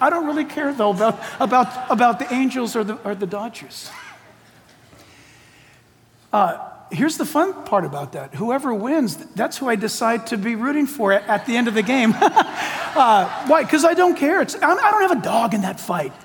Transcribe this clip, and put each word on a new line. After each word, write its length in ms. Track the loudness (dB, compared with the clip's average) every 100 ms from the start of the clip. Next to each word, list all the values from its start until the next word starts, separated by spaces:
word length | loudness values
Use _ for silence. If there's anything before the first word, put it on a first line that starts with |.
I 80 | 0
don't 180 | 0 -2
really 180 | -4 -4
care, 280 | -4 -4
though, 180 | 0 0
about, 260 | 2 0 0 -6 -4
about, 500 | 2 2 2 -2 -2
about 300 | 2 2 2
the 120 | -4
Angels 420 | -2 -2 -2 -4 -2
or 80 |
the, 120 | -4 -6 -6
or 80 | -6
the 100 | -6
Dodgers. 640 | -6 -8 -12 -16 -16 -18 -18 -20 -20 -20 _ _ _ _ _ _ -20 -20 -20 -20 -20 _ _ _ _ _ _ _ _ _
Uh, 240 | 2 2 0 -10 -18 -10
here's 260 | -2 -2 -2
the 80 | -2
fun 380 | 0 0 -2
part 220 | -2 -2 -2
about 260 | -6 -10
that. 240 | -12 -12 -6
Whoever 380 | -4 -2 -2
wins, 420 | -4 -2 0 0 -4
that's 420 | -10 -4 -4 -4
who 120 | -2
I 80 | -2
decide 500 | -2 -2 0 -2 -4
to 100 | -4
be 180 | -4 -2
rooting 300 | -2 0 -2
for 280 | 0 2
at, 140 | 2 2
at 180 | -2 0
the 100 | 0
end 140 | 0
of 40 |
the 80 | 0
game. 320 | 0 2 2 4
<laughs> 40 | 4 4 2 -2 -6 -6 -2
Uh, 540 | 4 6 6 2 -2 2
why? 160 | 2
'Cause 220 | 4 4 4
I 80 |
don't 240 | 4 4 4
care. 240 | 2 2
It's, 120 | 0
I'm, 240 | 0 2 4
I 140 | 4
don't 100 | 4 4
have 100 | 2
a 40 |
dog 320 | 0 0 0
in 80 | 0
that 180 | -2 -6
fight. 320 | -4 -4 -4 -10